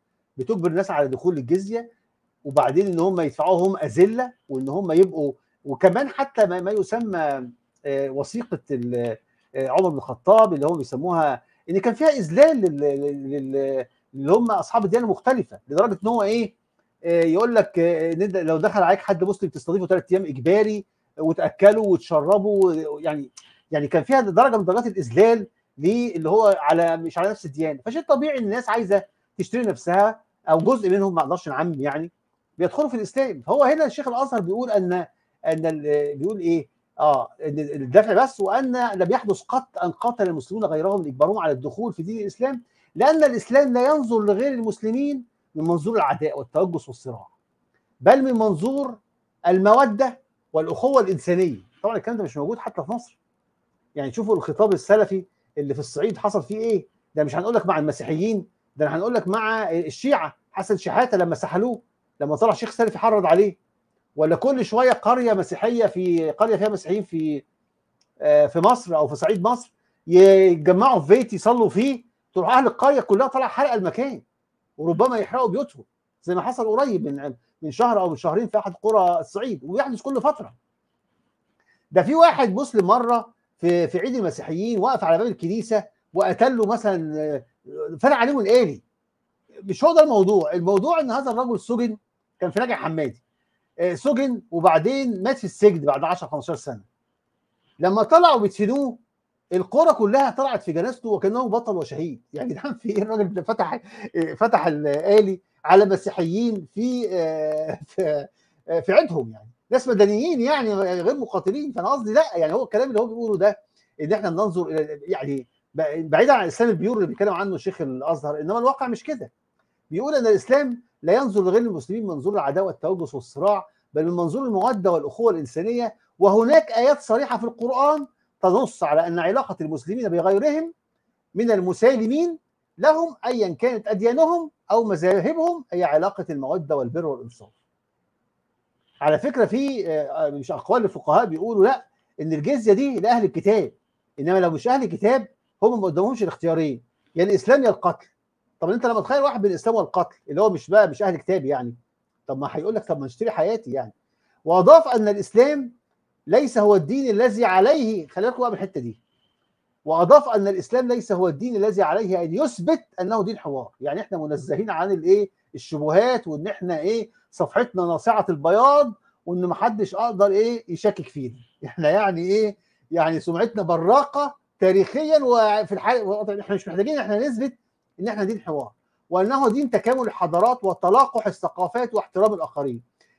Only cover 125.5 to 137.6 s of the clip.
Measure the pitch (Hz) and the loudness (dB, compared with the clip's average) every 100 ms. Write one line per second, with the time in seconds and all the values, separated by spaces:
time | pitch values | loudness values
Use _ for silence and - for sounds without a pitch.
125.5 | 156 202 240 233 - _ - 196 208 233 | -6 -4 -4 -6 -8 _ 2 4 4 6
126.5 | 311 311 226 254 285 - 226 254 240 233 | 4 4 2 2 2 0 -2 0 -4 -6
127.5 | 233 233 254 285 311 277 _ _ _ 185 | -6 -4 0 2 0 -4 _ _ _ 2
128.5 | 175 170 - 156 151 170 170 170 240 269 | 2 0 -2 2 2 2 0 0 0 -2
129.5 | 180 156 156 135 233 214 170 180 196 294 | -6 -8 -8 -8 -6 -2 0 2 2 2
130.5 | 302 330 - _ _ _ _ _ 180 233 | 0 -4 -10 _ _ _ _ _ -4 0
131.5 | 202 180 175 233 254 220 285 349 320 _ | 0 0 0 0 0 -2 -2 -2 -6 _
132.5 | _ _ - 269 311 330 254 240 247 196 | _ _ 0 2 2 -2 -4 -6 -2 -4
133.5 | 160 247 226 208 202 226 262 320 339 320 | -2 -2 -2 -4 -2 0 2 2 2 -4
134.5 | - - 214 220 170 180 196 196 330 339 | -12 -2 0 0 0 2 2 0 0 -2
135.5 | 339 - 180 170 151 190 196 175 147 135 | -2 -6 -2 0 2 0 -4 -8 -8 -4
136.5 | 180 147 147 120 151 165 123 120 - 101 | -4 -2 -4 -2 -4 -6 -8 -12 -20 -20
137.5 | _ | _